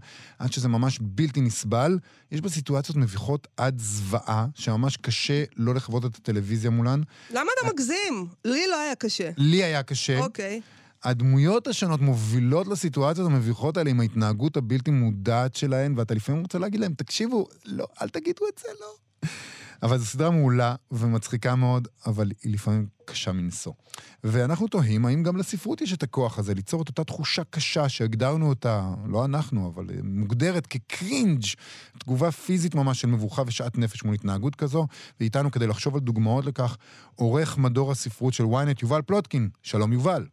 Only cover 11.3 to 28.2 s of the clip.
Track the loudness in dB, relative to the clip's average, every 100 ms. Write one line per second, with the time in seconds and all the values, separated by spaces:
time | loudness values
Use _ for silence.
11.3 | 6 6 4 0 -2 0 2 2 2 2
12.3 | 2 4 2 2 -2 -2 2 2 2 2
13.3 | 2 2 0 0 0 2 2 2 2 0
14.3 | 2 0 0 0 0 2 2 2 0 0
15.3 | 2 0 -2 0 0 0 0 0 -2 0
16.3 | -2 -2 -4 -2 -2 -2 -2 -4 -4 0
17.3 | 0 -2 -8 -10 -8 -8 -6 -6 -4 -4
18.3 | -2 -4 -6 -12 -14 -16 -20 _ _ -8
19.3 | -8 -16 -18 -20 -4 0 0 0 0 2
20.3 | 4 6 4 2 0 -6 -2 2 2 0
21.3 | -2 0 2 4 2 -2 _ -2 0 0
22.3 | -2 -4 -2 2 0 0 -8 -12 -6 -2
23.3 | -2 -2 -6 -10 -12 _ -20 -20 -6 0
24.3 | 2 2 0 0 2 2 4 2 2 2
25.3 | 0 -2 -4 -4 -4 -2 -2 -2 0 0
26.3 | 0 -2 -4 -2 -4 -4 -4 -6 -4 -2
27.3 | -2 -4 -4 -2 0 0 0 -2 0